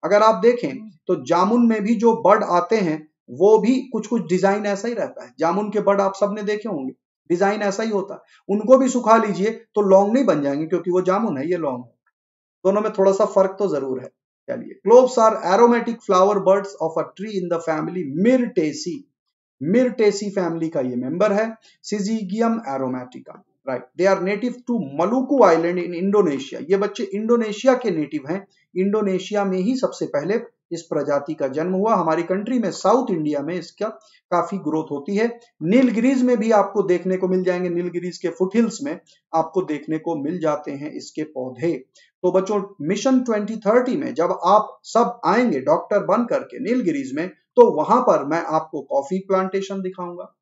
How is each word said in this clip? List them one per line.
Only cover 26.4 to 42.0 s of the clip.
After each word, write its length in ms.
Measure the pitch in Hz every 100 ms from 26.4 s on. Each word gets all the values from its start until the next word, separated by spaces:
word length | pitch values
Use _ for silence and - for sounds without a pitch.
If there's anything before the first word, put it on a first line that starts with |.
| - 123 139
ये 80 | 196
बच्चे 260 | 196 - 214
Indonesia 600 | 202 220 233 220 202 254 247
के 160 | 240
native 380 | 165 147 151 135
हैं, 160 | 185 196 _ _ 175
Indonesia 680 | 196 214 202 185 185 208 196
में 120 | 185
ही 160 | 185 262
सबसे 280 | 190 - 147
पहले 340 | 143 151 220 226 _ _
इस 100 | 165 -
प्रजाति 440 | - 147 143 139
का 140 | 156 135
जन्म 240 | 135 170
हुआ। 200 | 185 208 208
हमारी 280 | 160 160
country 340 | 170 185 208 254
में, 100 | 202
South 380 | 160 190 240 254
India 300 | 175 151 143
में 120 | 143 180
इसका 320 | 170 _ 208 - _ _ _
काफी 260 | 175 170 196
growth 320 | 151 156 151
होती 240 | 143 139 202
है। 120 | 233 226 _ _
Nilgiris 580 | 156 233 262 208 240 269
में 120 | 247 240
भी 140 | 220
आपको 300 | 214 196 214
देखने 340 | 170 180 180 185
को 100 | 185
मिल 160 | 185
जाएंगे, 260 | 180 180 180
Nilgiris 480 | 170 180 170 180 170
के 120 | 175
फुटहिल्स 480 | - 185 226 220 -
में 160 | 139 175 _ _ _
आपको 280 | 160 160 190
देखने 340 | 156 147 143 156
को 160 | 170 160
मिल 240 | 139 175
जाते 320 | 156 147 151
हैं 180 | 139 147
इसके 320 | - - - 151
पौधे। 460 | 135 127 127 160 143 - _